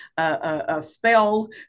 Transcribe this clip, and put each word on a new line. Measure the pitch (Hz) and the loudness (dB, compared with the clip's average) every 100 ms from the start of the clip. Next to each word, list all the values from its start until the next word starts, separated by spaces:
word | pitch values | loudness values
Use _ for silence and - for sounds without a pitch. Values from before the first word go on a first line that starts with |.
| - - | -12 -2
a, | |
a, | 160 156 165 156 - 156 | -2 -2 -4 -4 -4 -6
a | |
spell, | 156 - 226 226 214 214 214 - | -6 -4 2 4 4 0 -2 -10